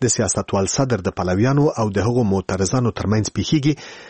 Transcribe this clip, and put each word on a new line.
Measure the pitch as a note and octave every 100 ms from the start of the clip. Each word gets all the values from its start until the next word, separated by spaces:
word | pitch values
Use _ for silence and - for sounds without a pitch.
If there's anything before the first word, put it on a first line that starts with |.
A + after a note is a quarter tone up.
د | B2
سیاستوال | - G2 - - G2+ F#2+
صدر | - C3+ G#2+
د | F2+ -
پلویانو | F2+ F#2+ B2 C#3+ D3+ -
او | G#2+ G2
د | G#2+
هغو | B2 G#2+
معترضانو | F#2+ - F#2+ F#2+ C3 A#2 -
ترمنځ | G2 G#2 G2+ -
پیښیږي، | - D#3 C#3+ D3 - -